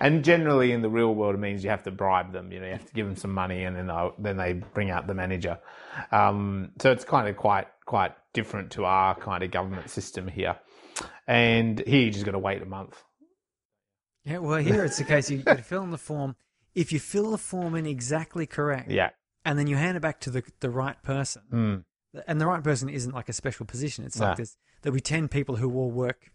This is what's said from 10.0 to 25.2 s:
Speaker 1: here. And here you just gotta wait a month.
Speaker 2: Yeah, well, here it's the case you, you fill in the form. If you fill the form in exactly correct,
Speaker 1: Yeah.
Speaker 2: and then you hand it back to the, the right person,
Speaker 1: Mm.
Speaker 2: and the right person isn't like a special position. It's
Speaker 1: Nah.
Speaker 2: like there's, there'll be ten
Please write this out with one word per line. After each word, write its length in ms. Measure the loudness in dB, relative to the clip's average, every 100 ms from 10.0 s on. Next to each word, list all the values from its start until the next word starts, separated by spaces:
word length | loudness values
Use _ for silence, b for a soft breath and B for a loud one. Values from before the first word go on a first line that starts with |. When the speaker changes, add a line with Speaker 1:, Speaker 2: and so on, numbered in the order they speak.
| -10 -8 -8
Speaker 1:
here. 280 | -4 -4 -4 -10 B B B B B 2
And 520 | 4 6 6 2 0 4
here 140 | 4
you 80 | 4
just 140 | 0
gotta 140 | -4 -2
wait 240 | -2 -4
a 40 | -6
month. 360 | -10 -12 -18 _ _ _ _ _ _ _ _ _ _ _ _
Speaker 2:
Yeah, 140 | -8 -6
well, 200 | -2 0
here 260 | 4 4
it's 140 | 2 0
the 60 |
case 260 | 2 2 2
you, 120 | 0 4
you 80 | 2
fill 260 | 2 -6
in 80 | -4
the 80 | -8
form. 380 | -8 -6 -6 -8 _ _ _
If 180 | -2 0
you 80 | -2
fill 320 | -2 -2 0
the 60 | -2
form 360 | -4 -6 -2
in 120 | -2 -4
exactly 600 | -4 -2 -2 -2 -6 -4
correct, 440 | -2 0 -2 0
Speaker 1:
Yeah. 200 | 2 2 -2 _ _
Speaker 2:
and 140 | -2 0
then 80 | 2
you 100 | 2
hand 200 | 0 0
it 40 |
back 200 | -2 -4
to 100 | -6
the, 120 | -6 -6 -6
the 100 | -4
right 300 | -2 -4 -4
person, 400 | -4 -4 -4 -8 -4
Speaker 1:
Mm. 720 | 0 0 -2 -6 _ _ -12 -4
Speaker 2:
and 140 | 0
the 60 | 2
right 160 | 0
person 260 | 0 0 -2
isn't 260 | -4 -6
like 140 | -6 -8
a 40 |
special 340 | -6 -6 -6 -8
position. 380 | -6 -6 -6
It's 140 | -8 0
Speaker 1:
Nah. 100 | 0
Speaker 2:
like 80 | 0
there's, 200 | -4 -12 _ _
there'll 120 | -4
be 60 | -2
ten 280 | 0 -2